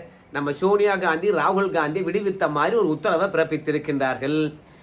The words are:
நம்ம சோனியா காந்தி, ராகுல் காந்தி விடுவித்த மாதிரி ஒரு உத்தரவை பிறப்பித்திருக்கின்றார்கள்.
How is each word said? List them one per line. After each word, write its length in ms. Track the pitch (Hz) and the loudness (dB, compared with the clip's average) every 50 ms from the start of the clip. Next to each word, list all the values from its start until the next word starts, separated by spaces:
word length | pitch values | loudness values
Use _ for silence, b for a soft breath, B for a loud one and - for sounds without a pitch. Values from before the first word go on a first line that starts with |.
| - B B B B B | -6 B B B B B
நம்ம 220 | - 143 143 143 143 | -8 -6 -4 -4 -4
சோனியா 420 | 143 180 190 208 208 208 208 196 | 0 2 2 4 4 4 2 2
காந்தி, 360 | 180 185 170 160 160 180 208 | 2 0 0 0 0 2 0
ராகுல் 400 | 190 156 147 175 190 196 196 185 | 2 2 2 2 2 2 0 0
காந்தி 300 | 160 165 151 147 156 190 | 0 0 0 0 0 -2
விடுவித்த 480 | 180 165 180 214 202 196 185 - 175 151 | -2 -2 -2 -2 -2 -2 -2 0 -2 0
மாதிரி 260 | 151 147 147 180 226 | 0 2 0 2 2
ஒரு 120 | 233 202 160 | 2 2 0
உத்தரவை 400 | 151 151 - 214 175 160 190 196 | 0 0 0 0 0 2 0 0
பிறப்பித்திருக்கின்றார்கள். 1300 | - 165 160 160 160 143 - 151 147 151 147 - 143 135 135 131 127 123 131 139 151 156 156 147 - - B B B B | 0 0 0 0 -2 -4 -2 -2 -2 -2 -2 -2 -2 -2 0 -2 -2 -2 -4 -2 0 0 0 -2 -4 -10 B B B B